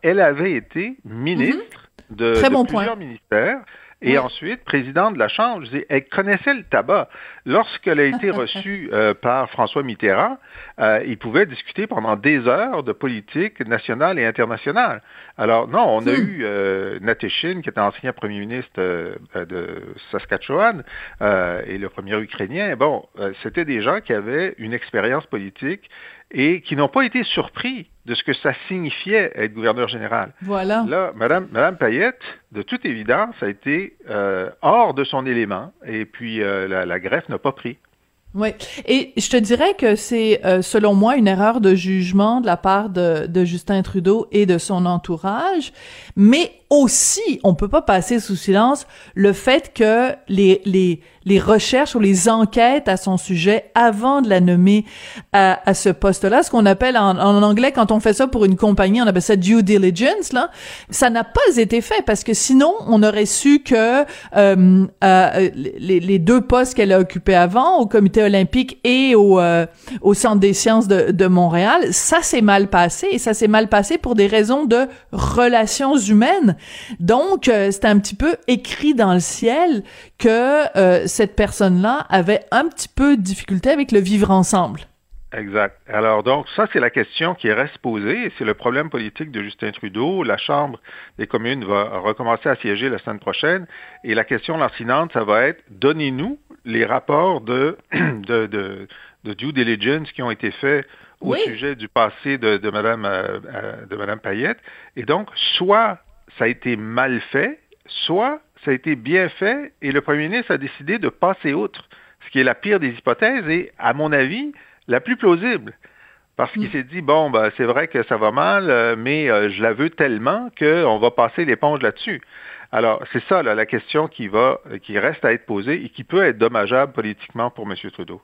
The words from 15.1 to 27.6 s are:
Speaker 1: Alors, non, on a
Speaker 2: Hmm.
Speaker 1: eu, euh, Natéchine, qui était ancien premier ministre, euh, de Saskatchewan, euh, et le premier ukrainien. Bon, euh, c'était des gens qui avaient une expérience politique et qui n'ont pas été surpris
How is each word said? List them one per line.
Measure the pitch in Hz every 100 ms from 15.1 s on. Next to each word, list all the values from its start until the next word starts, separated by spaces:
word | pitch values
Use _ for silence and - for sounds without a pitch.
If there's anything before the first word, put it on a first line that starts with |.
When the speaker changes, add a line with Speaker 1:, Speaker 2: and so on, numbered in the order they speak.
| - - -
Speaker 1:
Alors, | 110 113 117
non, | 113 127
on | 110 113
a |
Speaker 2:
Hmm. | 269
Speaker 1:
eu, | 208 185 107
euh, | 101 98 95 98 95
Natéchine, | 104 113 101 - 165 185
qui | 143
était | 110
ancien | 104 - 131
premier | - 104 104
ministre, | 104 123 123 -
euh, | 90 87 85 92 - -
de | 87 90 87 87 92 95 -
Saskatchewan, | 101 - 98 - 143 220 190 - - - -
euh, | 104 95 87 87 -
et | 98
le | 98
premier | - 98 107
ukrainien. | 107 - 98 156 202 127
Bon, | 143 127 - -
euh, | 101 98
c'était | 117 170 160
des | 120
gens | 110 196
qui | -
avaient | 110 104 143 185 -
une | 110 117
expérience | - - 110 143 -
politique | 113 98 - 135 196 _ - - - _
et | - 143 175
qui | - 143
n'ont | 143
pas | 269 254
été | 254
surpris | 220 - - -